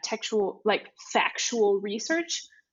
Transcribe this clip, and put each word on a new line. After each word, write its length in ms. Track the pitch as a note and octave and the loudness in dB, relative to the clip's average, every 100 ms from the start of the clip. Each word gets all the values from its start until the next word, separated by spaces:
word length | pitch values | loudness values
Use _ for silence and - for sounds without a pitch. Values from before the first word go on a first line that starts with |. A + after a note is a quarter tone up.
textual, 580 | - A3 - G#3+ F#3+ - | -8 -6 -2 0 0 0
like, 240 | G#3+ G3 - - - | 0 0 -2 -16 -2
factual 680 | G#3+ - - - A#3 G#3 G3+ | 0 0 0 -2 2 4 4
research 640 | G3+ A3 - E4 E4+ - - _ _ | 0 -4 -2 -2 -2 -6 -8 _ _